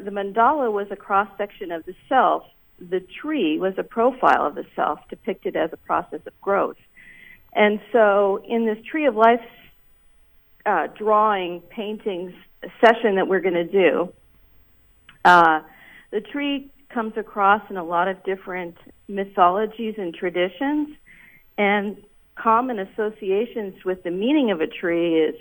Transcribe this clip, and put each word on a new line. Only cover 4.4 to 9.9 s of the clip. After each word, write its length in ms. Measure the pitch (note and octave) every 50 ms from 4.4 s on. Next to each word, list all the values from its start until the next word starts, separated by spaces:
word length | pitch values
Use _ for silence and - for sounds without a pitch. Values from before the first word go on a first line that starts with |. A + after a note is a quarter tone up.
| C#3+
of 80 | D3+ -
the 100 | C#3 - - -
self 240 | - D3+ - D3+ - -
depicted 480 | - - - - - F#3+ - - F#3+ -
as 160 | E3+ D#3 D#3+
a 60 | -
process 440 | - _ - E3 D#3+ E3+ - D#3+ D#3 -
of 160 | - - _
growth. 360 | - G3 G3 F#3 D3+ - - _ _ _ _ - - - - - - - - - _ _ -
And 260 | - G#3 G#3 G#3 G#3 - -
so 520 | - A#3 G#3+ G#3 G3 G3+ G3+ G3 G3 - -
in 180 | - A#3 A#3 A3+
this 180 | A3 G#3+ A3 -
Tree 220 | - - D#4+ D4+
of 100 | C4+ G#3
Life, 300 | G#3+ A3+ A#3 A#3 A#3+ - - - - - - _ _ _ _